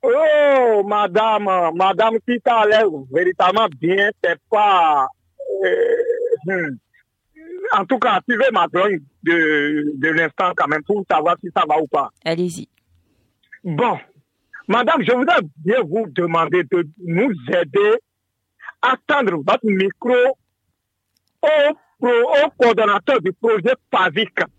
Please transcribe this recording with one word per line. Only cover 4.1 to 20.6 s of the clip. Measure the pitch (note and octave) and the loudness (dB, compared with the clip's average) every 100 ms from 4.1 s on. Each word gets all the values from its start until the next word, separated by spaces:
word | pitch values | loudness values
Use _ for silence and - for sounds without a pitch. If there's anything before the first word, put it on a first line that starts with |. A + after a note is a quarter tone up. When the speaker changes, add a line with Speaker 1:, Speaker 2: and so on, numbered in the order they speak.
| G#3 | -2
Speaker 1:
C'est | F3 E3+ _ | -4 -4 _
pas, | G#3+ G#3 F#3 E3 D3 C3 - _ _ C#5 - | 0 2 4 4 2 -2 -6 _ _ -10 -4
euh, | F#4+ - A#4 - - - - - D#3 | -2 0 0 0 -2 -4 -2 -4 -4
hmm. | F#3+ D#3+ B3 _ _ _ _ _ D#4 D#4+ F4+ G4+ G#3+ | -6 -6 -10 _ _ _ _ _ _ -20 -12 -4 -4
En | G3 | -2
tout | B3+ | -2
cas, | B3 G3 - | 0 -2 -2
suivez | A#3 C4 | -2 0
ma | A3 E3+ | 0 -2
grogne | F3 G3 F#3 C#3 _ | 0 -2 -2 -8 _
de, | - E3+ D#3+ D3+ D3 D3+ D3 D3 | -2 0 2 0 -2 -2 -4 -4
de | D3+ | -4
l'instant | D#3+ E3 - F#3 F3+ | -2 -4 -2 -4 -2
quand | D3+ | -2
même | D3+ | -2
pour | D3 G#3 F#3+ | -4 -6 0
savoir | E3 D#3 E3+ | 0 0 -2
si | F#3 F#3+ | -4 -4
ça | E3 | 0
va | D3+ | -2
ou | D3+ | 0
pas. | D3+ C3 _ E3 | -2 -4 _ -6
Speaker 2:
Allez-y. | E3 F3+ E3 - _ _ _ _ _ _ _ _ - | -4 -4 -6 -16 _ _ _ _ _ _ _ _ -16
Speaker 1:
Bon. | F#3 D3+ A#3 C3+ - _ _ _ _ - - | -8 -2 -2 -2 -8 _ _ _ _ -20 -2
Madame, | A3 A#3+ C4 | 0 2 0
je | F#3+ | 2
voudrais | B3 C4 F4 E3+ - | 0 2 0 0 -8
bien | D#3 B3 | -2 -2
vous | F#3 F#3+ A3 | -2 -4 -6
demander | C3+ F3 E3 D#3+ F3 | -4 -2 -2 0 0
de | E3+ F3+ D#3+ D#3+ F3+ | 0 -2 -4 -10 -6
nous | E3 C4 F#3 B2 | -2 -2 -4 -4
aider | F3+ E3 G3 G#3 A#3 _ _ _ _ _ _ - - | -4 -2 0 2 0 _ _ _ _ _ _ -20 -4
à | C4 C4 _ | -2 -2 _
tendre | D4 A#3 E3+ C#3 | -2 0 -2 -2
votre | A3+ | 0
micro | A3 F#3+ F#3+ - A#3+ B3 B3 C4 _ _ | 0 -2 -2 -4 -2 2 2 -2 _ _